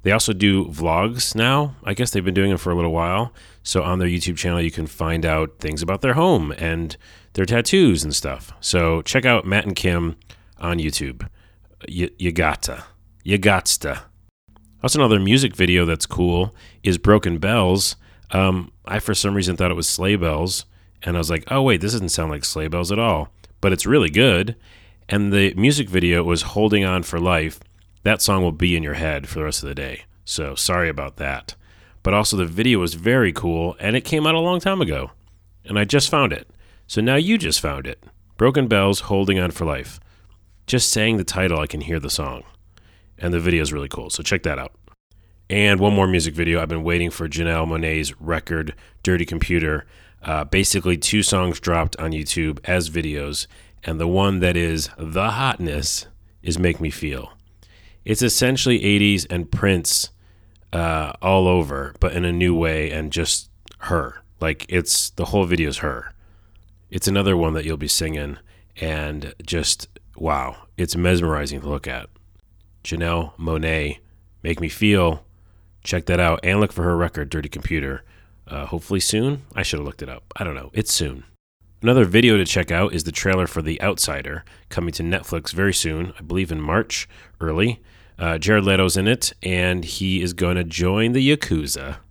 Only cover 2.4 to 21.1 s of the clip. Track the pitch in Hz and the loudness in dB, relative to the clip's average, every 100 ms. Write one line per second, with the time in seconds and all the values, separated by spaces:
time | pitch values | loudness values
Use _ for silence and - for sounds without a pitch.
2.4 | 98 92 95 87 85 80 85 95 120 - | 2 2 0 0 2 0 0 0 -2 -8
3.4 | - - - 95 82 92 90 87 87 82 | -20 -14 -2 -2 0 0 2 0 -2 -2
4.4 | 90 87 82 80 82 - 82 82 82 78 | -2 0 0 -2 -8 -4 -2 0 2 0
5.4 | 78 - 78 76 82 98 135 127 180 185 | 0 -4 -8 -6 -4 -2 0 2 4 4
6.4 | 151 - 82 82 82 - - - - - | 0 -4 -4 -2 -4 -10 -18 -20 -12 -2
7.4 | 95 117 117 190 160 85 76 69 69 67 | 2 2 2 4 6 4 0 -4 -6 -8
8.4 | - - - 92 82 82 - 135 127 113 | -12 -10 -2 2 2 0 0 0 2 2
9.4 | 92 98 104 90 92 87 85 80 - - | 2 0 0 -2 0 0 -2 -6 -16 -20
10.4 | _ - 85 87 76 - 67 62 - - | _ -8 -4 -2 -2 -4 -6 -8 -12 -14
11.4 | - _ _ _ - 87 87 - 90 82 | -20 _ _ _ -10 -4 -4 -2 -4 0
12.4 | 80 73 - 65 - - - _ - 101 | 0 0 -6 -8 -14 -20 -20 _ -2 2
13.4 | 202 98 - - 76 - - _ _ _ | 4 4 2 -2 -2 -6 -12 _ _ _
14.4 | _ - _ _ 123 151 127 107 95 127 | _ -20 _ _ -2 4 6 6 6 4
15.4 | 131 - 90 90 85 80 - - 87 87 | 4 2 4 4 4 0 -2 0 2 2
16.4 | 98 - - - - 87 104 104 92 85 | 0 -4 -20 -6 -2 2 6 4 4 -2
17.4 | 95 117 92 98 - - - - - 92 | 0 2 4 2 0 -4 -18 -20 -4 2
18.4 | 95 92 87 - - 104 - 101 101 101 | 2 2 -4 -16 -8 -6 -2 0 0 0
19.4 | 92 85 90 85 80 - 92 104 85 76 | 0 0 0 0 -2 0 2 2 2 0
20.4 | 90 92 - _ - _ - | -2 -4 -8 _ -20 _ -4